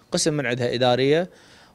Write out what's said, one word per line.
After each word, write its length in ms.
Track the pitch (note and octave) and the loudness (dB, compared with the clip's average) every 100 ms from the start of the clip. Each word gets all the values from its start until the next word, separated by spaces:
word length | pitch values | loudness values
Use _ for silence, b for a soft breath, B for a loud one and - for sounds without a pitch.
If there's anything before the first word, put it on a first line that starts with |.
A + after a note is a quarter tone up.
| - | -8
قسم 220 | F3 E3 | -4 -2
من 120 | D3+ B2 | -2 -2
عندها 280 | B2 A#2+ | -2 -2
إدارية، 560 | B2 B2 B2 C3+ D#3 F3+ b b b b | 0 2 2 2 2 -2 b b b b